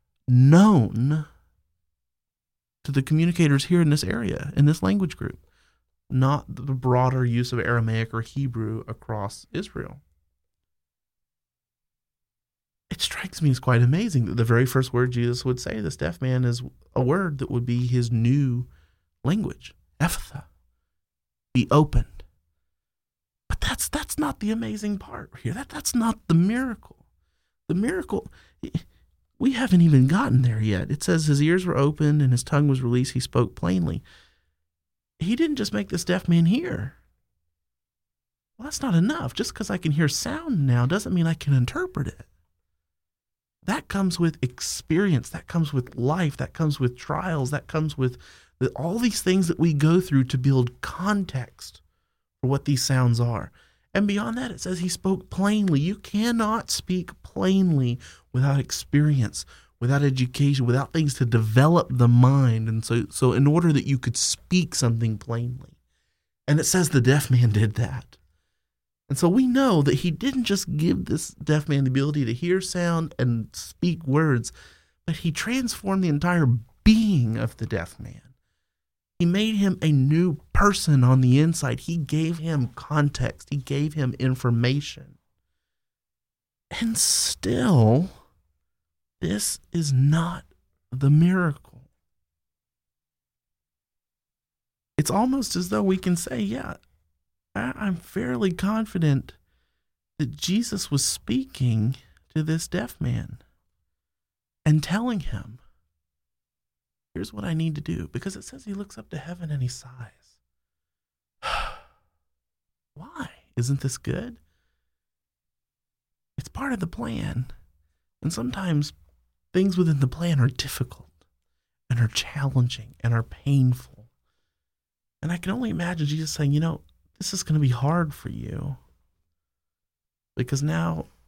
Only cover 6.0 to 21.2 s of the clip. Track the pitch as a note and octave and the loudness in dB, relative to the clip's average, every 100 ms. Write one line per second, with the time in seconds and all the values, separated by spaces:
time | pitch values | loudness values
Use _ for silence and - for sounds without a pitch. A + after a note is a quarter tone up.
6 | - C3 C3+ D3 - D#2+ C3+ C3 B2+ B2+ | -4 0 2 0 -4 -10 -6 -4 2 2
7 | B2+ C3 B2 A#2 B2 A#2+ - A#2+ A2+ A2+ | 2 2 0 0 -2 -4 -2 0 0 -2
8 | A2+ A2+ A2 C#3 C#3 A2+ G#2+ A2 - G#2 | -4 -6 -8 -6 -6 -4 -6 -8 -10 -14
9 | - G#2+ G2+ - - - G3+ - - - | -10 -8 -8 -10 -12 -10 -10 -10 -12 -14
10 | _ _ _ _ _ _ _ _ _ _ | _ _ _ _ _ _ _ _ _ _
11 | _ _ _ _ _ _ _ _ _ _ | _ _ _ _ _ _ _ _ _ _
12 | _ _ _ _ _ _ _ _ - - | _ _ _ _ _ _ _ _ -14 -6
13 | - - F#3+ - D3+ B2+ - A#2+ A#2+ D#3+ | -6 -6 -10 -2 0 2 2 4 4 4
14 | A3+ C#3 G#2+ A#2+ A2+ A#2 B2+ C3+ B2+ B2 | 0 0 0 0 2 2 2 0 0 0
15 | B2+ B2 A#2+ B2 C3 B2 - A2 F2+ - | 0 0 -2 -2 -4 -4 -6 -6 -6 -4
16 | D3+ E3+ C3 B2+ B2 A#2+ B2+ - _ - | -6 -4 -2 0 0 -2 -8 -16 _ -2
17 | B2+ F3 F#3 C3+ - B2 B2 A#2+ B2 B2 | 0 0 -2 -6 -4 -4 -2 -2 0 0
18 | A#2 A2+ A#2 C#3 C3+ A#2+ B2 - _ _ | 0 2 2 2 2 -2 -6 -14 _ _
19 | _ _ B2+ G3+ F#3 - - _ _ - | _ _ -2 -2 -2 -8 -18 _ _ -4
20 | E3+ - - - - _ _ _ _ _ | -2 -4 -10 -16 -18 _ _ _ _ _
21 | _ _ | _ _